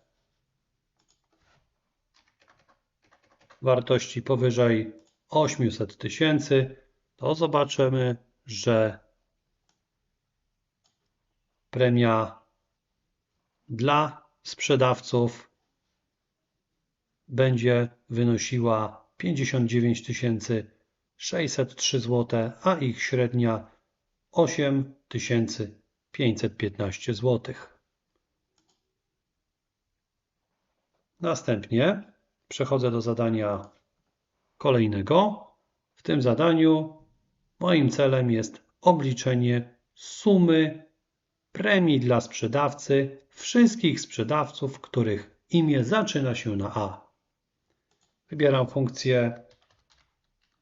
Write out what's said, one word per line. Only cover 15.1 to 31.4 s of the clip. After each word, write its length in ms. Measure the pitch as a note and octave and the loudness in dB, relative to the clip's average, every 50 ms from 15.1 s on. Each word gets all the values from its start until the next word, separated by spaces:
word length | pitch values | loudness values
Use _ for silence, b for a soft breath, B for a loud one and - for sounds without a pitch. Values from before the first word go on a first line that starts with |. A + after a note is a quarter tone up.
| C3+ A#2+ A#2+ A#2 - - - _ _ _ _ _ _ _ _ _ _ _ _ _ _ _ _ _ _ _ _ _ _ _ _ _ _ _ _ _ _ _ _ _ _ _ _ - | 0 0 0 0 -2 -8 -16 _ _ _ _ _ _ _ _ _ _ _ _ _ _ _ _ _ _ _ _ _ _ _ _ _ _ _ _ _ _ _ _ _ _ _ _ -6
będzie 600 | B2+ B2 C3 C3 B2 A#2 A#2+ B2 A#2+ A#2+ A#2+ A#2+ - _ _ - | -2 0 2 2 2 2 2 2 2 2 0 -2 -6 _ _ -8
wynosiła 960 | A#2+ A#2 A#2+ A#2+ A#2 G#2+ - - C3 A#2+ A#2 A#2 A2 A2 G#2+ G#2 - - _ _ _ | -2 0 0 2 0 0 -2 -4 -2 -2 0 0 0 0 -2 -6 -8 -16 _ _ _
pięćdziesiąt 540 | - F3+ F3+ D#3 C3+ C3 - C#3 B2+ A#2+ A2 | -8 -4 -4 -2 -2 -2 -2 0 0 0 0
dziewięć 320 | A#2+ A#2+ A#2 A#2+ A#2 - | 0 0 2 0 0 -2
tysięcy 680 | - - A#2 - B2 A#2 A2+ G#2 - - A2+ G#2+ G#2 - _ _ _ _ _ _ _ _ _ | -4 -8 -6 -4 -2 -2 -2 -4 -4 -4 -4 -4 -6 -8 _ _ _ _ _ _ _ _ _
sześćset 600 | _ - - - F3 D#3+ B2+ - - B2+ - - | _ -10 -6 -4 -4 -4 -4 -4 -4 -4 -6 -6
trzy 240 | - - - C#3 B2+ | -6 -4 -2 -2 -2
złote, 520 | A2+ A#2+ B2 A#2+ A#2 - A#2+ A#2 A2+ A#2+ - - | -2 0 0 0 0 0 -2 -2 -2 -4 -8 -4
a 120 | - F#3+ F#3 | -2 -2 0
ich 280 | D#3 C#3 B2 A2 - | 0 -2 -4 -4 -4
średnia 680 | - - C3+ B2+ B2 A#2+ B2 A#2+ A#2 A2+ A2 G#2 - - _ _ _ _ _ _ _ _ _ _ _ _ | -4 -2 0 0 0 0 0 0 0 0 0 -2 -6 -14 _ _ _ _ _ _ _ _ _ _ _ _
osiem 640 | - E3+ E3 C#3 - - C#3+ C#3 C#3 C3+ C3+ - - _ _ _ | 0 0 0 2 0 -2 0 0 0 -2 -2 -6 -10 _ _ _
tysięcy 720 | - A2+ - - B2 A#2 A2+ G#2+ - - G#2+ G2 - _ _ _ _ _ _ _ | -10 -8 -4 -2 0 0 0 -2 -6 -8 -10 -10 -12 _ _ _ _ _ _ _
pięćset 460 | - - C#3 A#2 G#2+ - A#2 G#2 - | -6 -2 -2 -2 0 -2 -4 -6 -6
piętnaście 580 | - A2 G2 G2+ - G#2 F#2+ F#2+ - - B2 A2 | -6 -6 -6 -6 -6 -6 -6 -6 -8 -8 -8 -6
złotych. 640 | G2+ B2 B2+ A#2+ A2+ - - - - - - _ _ _ _ _ _ _ _ _ _ _ _ _ _ _ _ _ _ _ _ _ _ _ _ _ _ _ _ _ _ _ _ _ _ _ _ _ _ _ _ _ _ _ _ _ _ _ _ _ _ _ _ _ _ _ _ _ _ _ _ _ _ _ _ _ _ _ _ _ _ | -2 -2 -2 -2 -2 -4 -10 -14 -16 -18 -20 _ _ _ _ _ _ _ _ _ _ _ _ _ _ _ _ _ _ _ _ _ _ _ _ _ _ _ _ _ _ _ _ _ _ _ _ _ _ _ _ _ _ _ _ _ _ _ _ _ _ _ _ _ _ _ _ _ _ _ _ _ _ _ _ _ _ _ _ _ _
Następnie 920 | E3+ E3+ A#2+ - | -4 -4 -4 -4